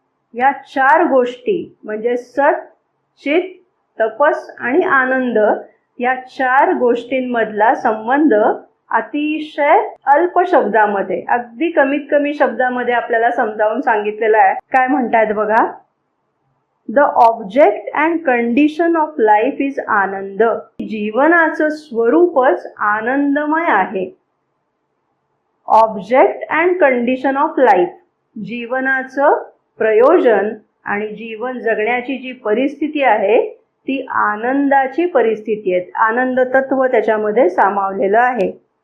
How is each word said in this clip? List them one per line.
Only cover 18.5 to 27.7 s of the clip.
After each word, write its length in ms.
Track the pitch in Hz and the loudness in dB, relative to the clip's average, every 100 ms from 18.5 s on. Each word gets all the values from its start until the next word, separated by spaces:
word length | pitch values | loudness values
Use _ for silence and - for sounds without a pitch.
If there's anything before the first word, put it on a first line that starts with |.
| 240 302 302 339 330 | 2 0 2 0 0
of 280 | 311 311 | -2 0
life 360 | 220 214 247 269 | 2 4 2 -2
is 220 | 269 269 - | -6 -6 -2
आनंद." 540 | 214 190 196 196 196 226 - - - | 0 0 -4 -10 -2 0 0 -8 -14
जीवनाचं 880 | 208 214 208 220 302 339 320 311 311 | -10 -6 -4 0 2 4 2 0 -4
स्वरूपच 1040 | 302 - 226 233 311 349 277 254 359 - - | -4 -8 -2 0 2 2 2 2 0 -6 -6
आनंदमय 880 | 214 214 226 277 285 285 302 320 339 | -4 -2 -2 -2 0 -2 -2 -2 0
आहे. 500 | 214 185 190 185 - _ _ _ _ _ _ _ _ _ _ _ _ _ _ - | 0 -2 -4 -8 -12 _ _ _ _ _ _ _ _ _ _ _ _ _ _ 0
Object 840 | 220 220 202 190 262 381 - - 302 | 2 2 -2 -2 2 2 0 -6 -2
and 120 | 359 359 | 0 2
condition 560 | 285 247 240 254 269 269 | 2 2 0 -2 -2 0
of 280 | 311 311 | -2 2
life, 260 | 247 | 4